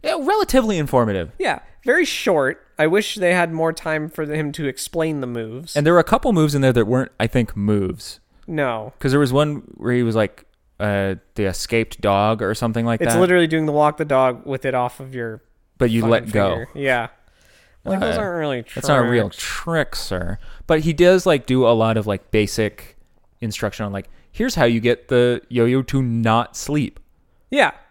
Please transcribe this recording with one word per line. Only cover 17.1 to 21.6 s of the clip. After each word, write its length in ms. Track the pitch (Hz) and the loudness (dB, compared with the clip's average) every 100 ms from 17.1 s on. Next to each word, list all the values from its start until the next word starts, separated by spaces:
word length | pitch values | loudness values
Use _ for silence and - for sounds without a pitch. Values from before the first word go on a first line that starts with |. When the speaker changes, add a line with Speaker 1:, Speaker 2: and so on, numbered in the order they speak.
| _ _ _ _ _ _ _ | _ _ _ _ _ _ _
Speaker 2:
Like, 140 | - 190 | -6 -2
those 160 | 196 - | -2 -2
Speaker 1:
Uh, 40 | |
Speaker 2:
aren't 180 | 202 175 | -4 -4
really 260 | 151 127 117 | -4 -6 -8
Speaker 1:
that's 120 | - - | -8 0
not 140 | 139 | 2
a 80 | 120 | 2
real 220 | 120 101 | 0 0
Speaker 2:
tricks. 80 | - | -6
Speaker 1:
trick, 540 | - - - 165 139 - | -10 -8 -4 -4 -2 -6
sir. 420 | - 92 90 107 - - - | -6 -6 -4 -8 -10 -16 0
But 120 | 160 | 0
he 120 | 156 | 2
does, 320 | 151 175 185 180 | 4 6 6 4
like, 200 | 147 - | 0 2
do 200 | 127 | 2